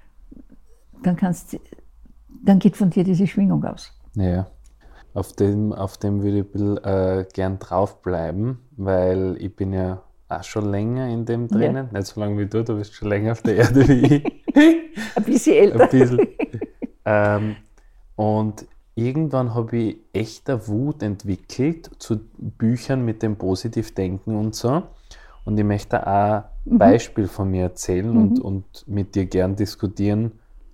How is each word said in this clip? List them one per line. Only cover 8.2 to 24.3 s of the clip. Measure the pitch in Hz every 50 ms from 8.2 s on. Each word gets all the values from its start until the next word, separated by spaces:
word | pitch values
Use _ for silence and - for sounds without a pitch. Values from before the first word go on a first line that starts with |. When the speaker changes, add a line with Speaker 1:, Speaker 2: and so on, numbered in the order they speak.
| 82 80 80 95 107 123 131 123 _ _ _
Speaker 2:
weil | - 98 98 95 92 90 92 92 95 95 92 90 -
ich | - 98 -
bin | - 98 95 95
ja | 95 92 92 95 95 - - - _ _ -
auch | - 85 92
schon | - - 110 104 104
länger | 98 101 104 113 123 127 131 127
in | 117 117 117
dem | 113 120 117 120 117
Speaker 1:
Ja. | 208
Speaker 2:
drinnen. | 208 - - - 135 135 123 107
Nicht | 98 98
so | - - 107
lange | 107 104 104 101
wie | 104
du, | 101 107 110 117
du | 113 113
bist | 104 104 - -
schon | - - 104
länger | 101 101 104 110 117
auf | - -
der | 123 107
Erde | 92 117 107 120 139 135 147
wie | 139 127 123 135 147
ich. | 143 - - - - - - -
Speaker 1:
<laughs> | 277 294 330 330 330 - - - - 220 - -
Ein | - 214
bisschen | - - 269 - 311 320
älter. | 147 - 415 - 226 247
Speaker 2:
Ein | -
bisschen. | - - - - 123 120 - - - - - - - 110 - - - - - - - _ -
Ähm, | - 107 104 104 104 104 104 104 107 107 - - _ _ _ - - - - - - -
und | - 107 107 107 107 107 107 104 - - - - - - _ -
irgendwann | - 113 123 131 156 160 151 131 131 127 120 110
habe | 120 113 110 - 117
ich | 113 107 - - _ _ -
echter | 95 110 113 - - - - 135 117 101 107
Wut | 104 107 131 147 147 147 117
entwickelt | 107 101 98 - 101 95 90 - - - - 123 151 170 165 - - - -
zu | - - 117 107 - - -
Büchern | - - 110 - - 117 113 123 120 - - 139 131 123
mit | 117 107 113 -
dem | 110 107
Positivdenken | 101 - 92 95 92 - 120 113 117 107 - - - 95 92 92 98 - -